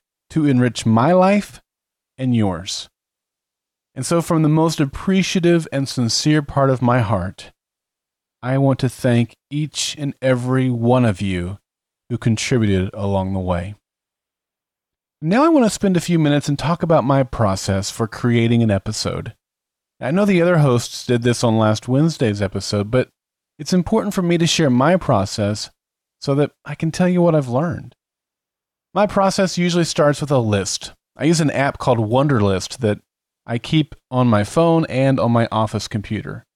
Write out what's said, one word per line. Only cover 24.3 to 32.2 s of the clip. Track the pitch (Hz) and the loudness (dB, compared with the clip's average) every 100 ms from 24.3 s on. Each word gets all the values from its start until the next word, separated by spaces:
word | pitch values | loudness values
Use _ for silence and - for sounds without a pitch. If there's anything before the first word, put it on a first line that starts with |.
| 170 | 0
to | 165 | 0
share | - 151 | 2 2
my | 123 143 185 | 2 2 2
process | - 107 95 - 104 107 - _ _ _ _ _ | 0 0 0 -2 -4 -4 -10 _ _ _ _ _
so | - 139 | -4 -2
that | 143 - | -2 -6
I | - | -16
can | 147 165 | -6 -6
tell | - 180 | 0 0
you | 180 | 2
what | 170 | 4
I've | 156 127 | 2 0
learned. | 123 170 - 120 - _ _ _ _ _ _ _ _ _ | -2 -4 -6 -12 -20 _ _ _ _ _ _ _ _ _
My | 185 202 | -2 0
process | 196 196 185 185 - | 2 0 0 -2 0
usually | 175 175 | 0 2
starts | 160 - 147 143 | 0 2 2 2
with | 143 | 0
a | 139 | 0
list. | 110 101 92 - - - _ - | 2 0 -2 -8 -10 -20 _ -4
I | |
use | 147 170 | 0 2
an | 151 | 2
app | 123 139 - | 0 -2 -2
called | - 117 | 0 0
Wunderlist | 107 123 | 2 2